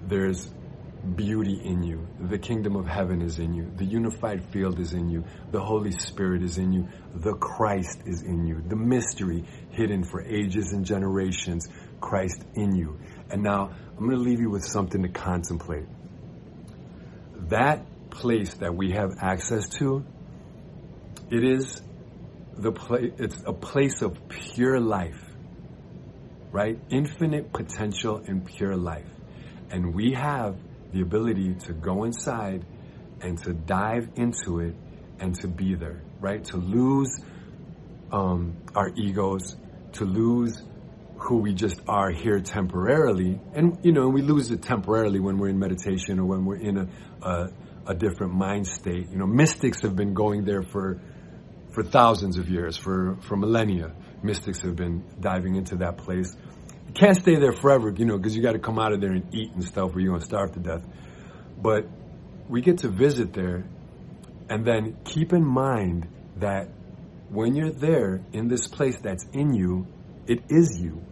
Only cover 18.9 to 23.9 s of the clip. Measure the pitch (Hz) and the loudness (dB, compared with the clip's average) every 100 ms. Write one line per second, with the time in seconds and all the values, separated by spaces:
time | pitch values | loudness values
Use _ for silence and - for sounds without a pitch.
18.9 | 95 98 92 95 92 - 113 104 - 143 | 0 -2 -2 -2 -2 0 -2 -2 -2 0
19.9 | 135 139 - - - - - - - - | 0 -4 -14 -16 -16 -18 -18 -18 -16 -16
20.9 | - - - - 117 127 131 131 - - | -18 -16 -16 -2 2 4 4 2 -6 -16
21.9 | - - - - - - - 110 95 - | -18 -18 -16 -16 -16 -16 -2 -2 -2 0
22.9 | 120 117 - 113 - - - - 139 139 | 0 0 -2 -6 -4 -6 -6 -2 2 2